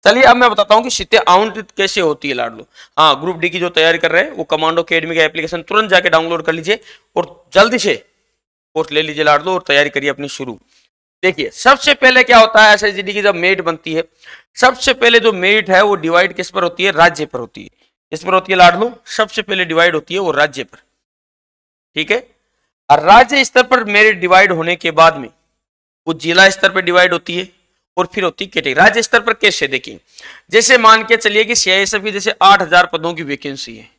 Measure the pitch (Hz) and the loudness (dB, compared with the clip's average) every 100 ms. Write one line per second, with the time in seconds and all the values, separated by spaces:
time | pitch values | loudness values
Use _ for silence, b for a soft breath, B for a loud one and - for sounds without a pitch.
0 | 196 233 262 247 247 208 202 214 247 - | 0 2 2 4 2 0 0 0 0 -8
1 | 190 220 - 180 214 208 208 - 196 - | -2 -2 2 2 0 -6 -16 -6 -4 -2
2 | 165 147 147 123 117 110 117 b b - | -4 -4 -6 -6 -8 -12 -20 b b 0
3 | 156 135 165 170 175 170 175 170 160 165 | 2 2 -4 -6 -6 -4 -4 0 0 2
4 | 165 160 294 233 160 156 160 170 165 165 | 0 0 -2 -6 -6 -2 -2 -2 -2 -4
5 | 160 165 156 165 160 170 165 202 214 185 | -2 0 0 -2 -8 -10 -4 -4 0 0
6 | 180 160 165 170 156 160 165 226 b b | 2 0 0 -6 -4 -6 -4 -6 b b
7 | b - 170 - _ 190 226 240 208 123 | b -8 -8 -12 _ 0 2 0 -2 -4
8 | _ _ _ _ _ _ _ 156 156 151 | _ _ _ _ _ _ _ -8 -4 -4
9 | 156 151 151 147 170 185 - 143 147 139 | -4 -2 2 2 0 -6 0 0 0 -2
10 | 139 135 143 - 131 104 _ _ _ _ | -6 -6 -10 -12 -14 -14 _ _ _ _
11 | _ _ 185 160 127 - 247 269 - 285 | _ _ -4 -2 -10 -4 0 0 0 2
12 | 262 254 247 240 220 220 214 208 208 190 | 2 2 4 6 6 6 6 4 0 -4
13 | 196 202 202 175 175 190 165 165 - 160 | -8 -2 -2 0 -2 -2 -4 -8 -6 -6
14 | - _ B B B - 254 262 - 262 | -6 _ B B B 0 0 2 -4 0
15 | 233 233 220 190 185 214 180 185 208 196 | 2 4 2 0 0 0 2 2 2 0
16 | 160 170 190 - 180 196 175 175 190 160 | 0 0 0 -4 -8 -4 -4 -2 -4 2
17 | 170 147 151 123 117 - 101 _ _ _ | 0 0 -10 -10 -12 -18 -20 _ _ _
18 | _ 156 185 185 190 185 175 175 233 247 | _ -12 -4 -4 -2 0 0 0 -6 -8
19 | - - 214 - 202 190 175 160 170 156 | -14 -6 -6 -6 -8 -6 -4 0 0 -2
20 | - 180 185 139 151 135 123 _ _ _ | -6 -6 -4 -2 -2 -4 -16 _ _ _
21 | _ _ _ _ _ _ _ _ _ - | _ _ _ _ _ _ _ _ _ -10
22 | 156 220 - _ _ _ _ _ _ 147 | -4 -6 -6 _ _ _ _ _ _ 2
23 | 156 214 247 285 262 254 247 254 214 202 | 6 6 6 0 0 0 2 0 0 2
24 | 214 190 180 185 196 170 165 175 165 156 | 2 2 2 4 4 0 -4 -4 -4 4
25 | 165 156 123 _ _ _ _ _ _ _ | 4 4 -16 _ _ _ _ _ _ _
26 | - 160 160 170 190 196 190 185 180 180 | -10 -8 -2 4 4 4 -2 -2 0 2
27 | 180 170 - 175 190 _ _ _ _ - | 2 0 -6 -10 -10 _ _ _ _ -6
28 | 180 - 175 - 190 185 143 131 202 233 | -6 -4 -6 -6 -8 -6 -4 2 2 2
29 | 220 240 220 220 208 - 139 131 - 98 | -2 -2 -2 -2 -2 -2 -6 -6 -10 -20
30 | _ B B B B 214 233 254 220 220 | _ B B B B 0 2 4 4 4
31 | 220 226 220 208 220 233 190 190 196 208 | 2 -2 0 -2 -2 -2 0 0 -2 -4
32 | 208 196 202 - 190 202 170 175 175 165 | -6 -6 -6 2 4 4 4 2 2 -2
33 | 160 165 147 143 147 135 - 113 110 | -6 -8 -10 -10 -10 -12 -16 -18 -20